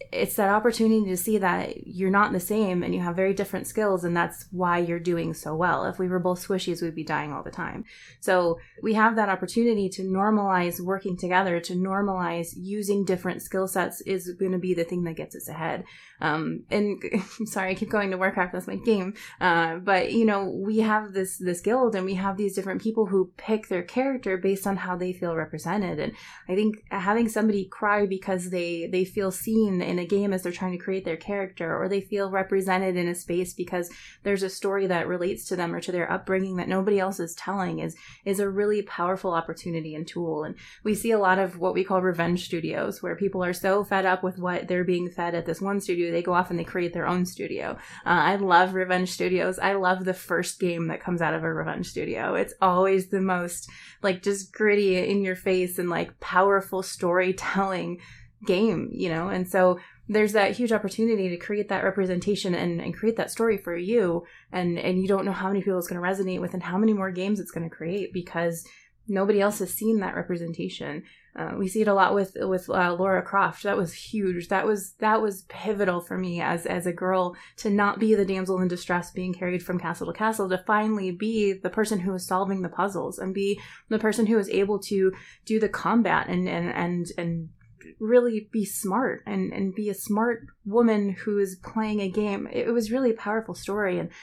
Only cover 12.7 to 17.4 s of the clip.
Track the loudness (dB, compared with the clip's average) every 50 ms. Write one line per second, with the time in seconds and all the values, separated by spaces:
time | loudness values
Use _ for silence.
12.7 | -6 -4 -2 0 0 0 2 0 0 0 0 -4 -4 -4 -8 -4 -2 -2 -2 0
13.7 | 0 -2 -2 -2 -4 -8 -6 -4 -4 -4 -4 -8 -6 -4 -2 -2 0 -2 0 0
14.7 | 0 0 0 -2 -2 -4 -4 -4 -6 -8 -10 -12 -12 -16 -14 -12 -10 -6 -4 -4
15.7 | -4 -6 -8 -12 -18 -20 -20 -20 -12 -4 -2 -2 0 0 -2 -4 -4 -6 -6 -2
16.7 | 0 0 2 0 -2 -4 -6 -2 -2 -2 -4 -4 -8 -8